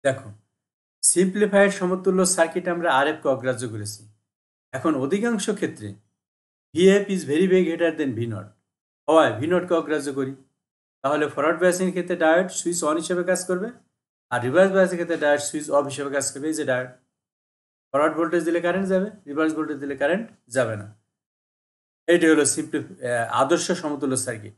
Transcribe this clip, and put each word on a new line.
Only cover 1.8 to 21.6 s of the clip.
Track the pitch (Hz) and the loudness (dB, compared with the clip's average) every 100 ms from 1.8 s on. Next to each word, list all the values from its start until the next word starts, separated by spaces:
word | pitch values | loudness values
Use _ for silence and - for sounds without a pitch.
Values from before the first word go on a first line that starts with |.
| 180 185 190 185 185 | -2 0 0 2 2
সার্কিট | - 165 180 175 | 2 0 0 -4
আমরা | 175 170 | -2 0
আরএফ | 131 143 156 | 2 2 -2
কে | 151 | -2
অগ্রাহ্য | 131 127 120 123 | -2 -2 -4 -6
করেছি। | 107 101 - - _ _ _ _ _ _ | -8 -10 -12 -20 _ _ _ _ _ _
এখন | 131 165 | -4 -2
অধিকাংশ | 143 135 202 233 220 208 | 0 0 0 0 -2 -2
ক্ষেত্রে | 202 156 - 104 98 _ _ _ _ _ _ _ | -4 -4 -6 -14 -14 _ _ _ _ _ _ _
ভিএফ | 151 190 202 196 | 4 6 6 2
is | 190 139 | -4 0
very, | 147 190 | 0 4
very | 185 165 | 4 2
greater | 165 170 160 | 0 -2 0
than | 143 | -4
ভি | 110 117 | -4 -6
নট | 101 95 _ _ _ _ _ - | -8 -12 _ _ _ _ _ 2
হওয়ায় | 160 139 110 | 4 4 2
ভি | 151 | 0
নট | 180 175 | 0 2
কে | |
অগ্রাহ্য | 165 147 151 143 | -2 0 -4 -2
করি। | 135 131 135 _ _ _ _ _ _ | -4 -6 -6 _ _ _ _ _ _
তাহলে | 135 147 147 | -2 0 -2
ফরওয়ার্ড | 131 151 165 | 0 0 2
বায়াসিং | 180 175 185 | 2 2 -2
এর | |
ক্ষেত্রে | 180 175 175 | -2 -4 0
ডায়োড | 160 170 185 | 4 4 2
সুইচ | - 170 175 | -4 -4 -2
on | 151 160 | 0 -2
হিসেবে | 170 180 | -2 -2
কাজ | 175 180 - | 0 -2 0
করবে, | 180 220 254 _ _ _ _ _ | -4 -4 -10 _ _ _ _ _
আর | 120 | -4
রিভার্স | 120 151 190 | 0 4 4
বায়াসিং | 190 185 175 | 4 2 0
এর | |
ক্ষেত্রে | 165 165 147 | -4 0 2
ডায়োড | 147 | 2
সুইচ | - 156 147 | 0 -8 0
অফ | 143 | 0
হিসেবে | 135 131 139 | 0 -6 -4
কাজ | 139 131 | -4 -4
করবে। | 139 151 | -4 -6
এই | |
যে | 151 | -4
ডায়োড, | 135 127 131 - _ _ _ _ _ _ _ _ _ | -2 -2 -4 -14 _ _ _ _ _ _ _ _ _
ফরওয়ার্ড | 139 156 156 | 0 0 0
ভোল্টেজ | 165 175 | 0 0
দিলে | 165 170 | 0 0
কারেন্ট | 170 185 190 | 0 -2 0
যাবে, | 185 202 - - | 0 -2 -8 -10
রিভার্স | 143 160 | -2 -2
ভোল্টেজ | 156 151 143 | -2 -6 -6
দিলে | 139 139 | -8 -2
কারেন্ট | 143 185 226 _ _ | 0 0 -4 _ _
যাবে | 127 117 107 | -2 -2 -4
না। | 104 - _ _ _ _ _ _ | -10 -18 _ _ _ _ _ _